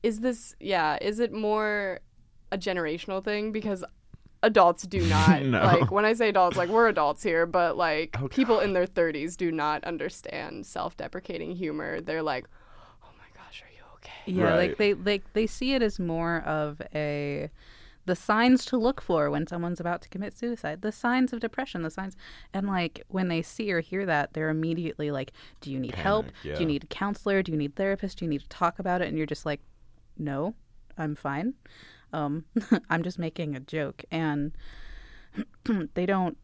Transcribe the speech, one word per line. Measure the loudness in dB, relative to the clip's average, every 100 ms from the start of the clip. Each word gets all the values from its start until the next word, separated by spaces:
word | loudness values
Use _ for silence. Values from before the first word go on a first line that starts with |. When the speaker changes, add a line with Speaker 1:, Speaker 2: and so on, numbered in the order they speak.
Speaker 1:
is | 0 0
this, | -2 -4 -10 -12
yeah, | -2 2 2 0
is | -2 0
it | -2
more | 0 0 2 0 0 -2 -6 -12 _ -20 -20 -8
a | -6
generational | -2 -2 -2 -4 -4 -4
thing? | -2 -4 -2
Because | -4 -4 -6 -8 -16 -20 -20 -20 2
adults | 4 8 8 6 -4
do | 0
Speaker 2:
<laughs> | 4
Speaker 1:
not, | 6 8 8
Speaker 2:
No. | 6 6
Speaker 1:
like, | 6 6 4
when | 4
I | 4
say | 4 4
adults, | 6 4 4
like, | 2
we're | 6 6
adults | 4 2 0
here, | 0 2 4
but, | 4 2 2
like, | 0 0 -2 -4
Speaker 2:
Oh, | -2
Speaker 1:
people | 2 4 4
Speaker 2:
God. |
Speaker 1:
in | 4
their | 2 0
thirties | 2 2 0 -6 -2
do | -2
not | 0 0 0
understand | -4 -6 -6 -8 -10 -8 -8 -12 -10
self-deprecating | -6 -6 -6 -10 -10 -10 -10 -8 -6
humor. | -6 -6 -6 -8
They're | -6 -6
like, | -4 -4 -8 -20 -20 -20 -20 -20
"Oh | -20 -20
my | -20 -20
gosh, | -20 -20
are | -20
you | -20 -20 -20
okay?" | -20 -14 -4
Speaker 3:
Yeah, | 2 4
Speaker 2:
Right. | 6 4
Speaker 3:
like, | 2
they, | 2
they, | 2 0 0 0
they | -2 -2
see | -2 0
it | 2
as | 0 0
more | -2 0 0 -2
of | -2 -2 -2 -6 -8
a, | -4 -4 -2 -4 -4 -6 -10 -20 -20 -20 -12
the | -4
signs | -2 2 4 6 6 4
to | 2
look | 2 0
for | 0 2 2
when | 0 -2
someone's | -4 -4 -4
about | -4 -6
to | -8
commit | -10 -10 -6
suicide, | -6 -6 -6 -6
the | -6
signs | -2 0 2 2
of | 0
depression, | -6 -6 -6 -6
the | -6
signs. | -6 -10 -12 -18 -20 -8
And, | -4 0
like, | 0 -2 -6 -6
when | -2 0
they | 0
see | -4 -6 -2
or | -2
hear | -2 -4
that, | 0 0 0
they're | -2 -2
immediately | 0 0 -2 -4 -4 -4
like, | -4 -8 -14 -20 -18
"Do | -10
you | -6
need | -6
help? | -4 0 0 -2
Speaker 2:
Panic, | -10
Speaker 3:
Do | -8
you | -2
Speaker 2:
yeah. | 0
Speaker 3:
need | -2
a | -4
counselor? | -6 -4 -2 0 0
Do | 0
you | -2
need | -2 -2
therapist? | -2 -2 -4 -6
Do | -4
you |
need | -4
to | -6
talk | -2 -2 0
about | -2 0
it?" | 0
And | -2
you're | -4
just | -4 -4
like, | -6 -8 -20 -20 -20 -20 -8
"No, | -6 -2 -4 -6 -20 -20 -20 -8
I'm | -6
fine. | -4 -4 -4 -4 -6 -16 -20 -20 -20 _
Um, | -4 -2 -4 -2 -4 2
<laughs> | 2 2
I'm | -2
just | -2 -4
making | -6 -4 -6 -6
a |
joke." | -6 -4 -4 -6 -6
And | -2 0 0 -2 -4 -10 -12 -14 -14 -16 -20 -14 -10 -10 -8
<clears throat> | -2 0 0
they | -2 0
don't | 2 0 -4